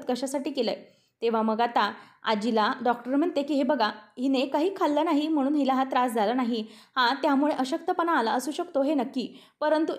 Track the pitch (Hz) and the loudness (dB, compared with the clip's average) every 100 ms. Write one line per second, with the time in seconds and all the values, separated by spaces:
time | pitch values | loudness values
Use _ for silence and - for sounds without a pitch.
0 | - 247 269 285 294 277 220 - - _ | -2 -4 -4 -4 -4 -2 -2 -4 -10 _
1 | _ _ 233 226 220 220 240 247 208 220 | _ _ -2 0 0 0 0 2 0 -2
2 | - _ - 214 233 220 214 254 240 240 | -16 _ -2 -2 0 2 2 0 -2 -2
3 | 247 277 349 294 285 277 277 277 214 - | -2 0 0 -2 0 0 2 2 0 -2
4 | - - 269 262 285 294 359 381 320 294 | -16 -4 0 0 0 0 0 0 0 2
5 | 339 285 302 302 269 294 262 262 269 262 | 2 2 2 0 2 2 2 2 0 0
6 | 254 226 208 254 233 233 214 - - 262 | 0 0 0 0 0 -2 -6 -14 -8 0
7 | 240 269 311 269 294 - 262 320 330 359 | 0 2 2 4 2 0 -2 -2 -2 -2
8 | 320 - 226 240 302 294 349 269 277 294 | 2 2 2 -2 -2 -6 -4 0 0 0
9 | 226 262 208 - - _ 302 311 330 | -2 -4 -6 -10 -20 _ 0 2 2